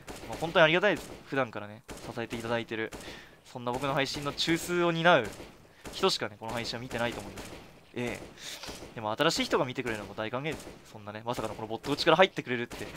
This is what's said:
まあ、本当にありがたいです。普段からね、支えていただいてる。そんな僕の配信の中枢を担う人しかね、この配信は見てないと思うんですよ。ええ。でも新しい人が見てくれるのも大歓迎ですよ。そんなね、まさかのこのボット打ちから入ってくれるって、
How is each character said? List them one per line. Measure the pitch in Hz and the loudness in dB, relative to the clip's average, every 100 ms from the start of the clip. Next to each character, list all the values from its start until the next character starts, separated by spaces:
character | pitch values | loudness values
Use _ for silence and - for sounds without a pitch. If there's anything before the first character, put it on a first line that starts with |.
| - - - | -12 -12 -10
ま | 110 | -4
あ、 | |
本 | 165 | 2
当 | 180 | 8
に | |
あ | 156 | 8
り | |
が | 175 | 8
た | 202 | 4
い | |
で | 151 | 2
す。 | - - - | -2 -14 -4
普 | |
段 | 135 120 | -2 0
か | 107 | -4
ら | 104 | -10
ね、 | 107 - - - | -12 -14 -12 -8
支 | 110 | -6
え | 113 | -6
て | 117 | -6
い | |
た | 113 | -2
だ | 117 | -2
い | 113 | -2
て | 113 | -4
る。 | 110 - - - - - - | -4 -6 -12 -14 -16 -20 -16
そ | 127 | -8
ん | |
な | 120 | -4
僕 | 123 139 | -2 0
の | |
配 | 135 135 | 0 0
信 | 147 | -2
の | 143 | -4
中 | - 165 165 | 0 2 2
枢 | - 175 170 | 2 2 4
を | |
担 | 165 170 156 | 6 8 6
う | 104 - - - - - - | 6 -6 -14 -18 -20 -18 -14
人 | - 190 | 2 2
し | - | 2
か | 110 | -2
ね、 | 104 | -6
こ | 113 | -6
の | |
配 | 117 | -4
信 | 113 117 | -4 -6
は | |
見 | 127 | -6
て | 117 | -2
な | 117 | 0
い | |
と | 110 | -2
思 | 101 | -8
う | |
ん | |
で | 95 | -12
す | - | -12
よ。 | - - - - | -14 -18 -20 -12
え | - 120 98 | -6 -4 -6
え。 | - - - - - - - | -10 -14 -12 -10 -10 -12 -12
で | 123 | -6
も | 107 | -4
新 | 113 151 | 2 2
し | - | 2
い | 247 | 2
人 | 208 | 2
が | |
見 | 131 | 2
て | 127 | 0
く | 120 | -2
れ | |
る | 107 | -4
の | |
も | 98 | -6
大 | 101 110 | -6 -4
歓 | 123 | -2
迎 | 156 | -4
で | 117 | -6
す | |
よ。 | - - - | -10 -18 -18
そ | 110 | -14
ん | |
な | 104 | -12
ね、 | 107 | -8
ま | 117 | -4
さ | 127 | -4
か | 110 | -4
の | |
こ | 104 | -6
の | 110 | -6
ボ | 113 | -6
ッ | |
ト | 139 | -2
打 | 143 | 2
ち | |
か | 170 | 6
ら | 160 | 8
入 | 190 | 6
っ | |
て | - | 4
く | 123 | -2
れ | 120 | -2
る | |
っ | 120 | -2
て、 | - 104 | -6 -8